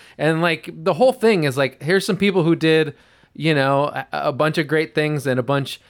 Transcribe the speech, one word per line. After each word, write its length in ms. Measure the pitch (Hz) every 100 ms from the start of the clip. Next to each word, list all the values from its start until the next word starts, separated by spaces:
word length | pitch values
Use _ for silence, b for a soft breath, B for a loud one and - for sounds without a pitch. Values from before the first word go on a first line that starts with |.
| B -
and, 220 | 147 160
like, 260 | 170 165 -
the 220 | 160 160
whole 180 | 160 262
thing 320 | 247 220 202
is, 120 | 151 127
like, 260 | 135 -
here's 220 | 139 190 185
some 100 | 185
people 280 | 202 190
who 100 | 160
did, 400 | 160 160 160 151 b b b b
you 180 | - 151
know, 340 | 151 135 139 147
a, 180 | 131 -
a 200 | 151 147
bunch 260 | 135 151 156
of 100 | 143
great 260 | 156 156
things 320 | - 151 151 135
and 140 | 127
a 20 |
bunch 380 | 123 139 139 - b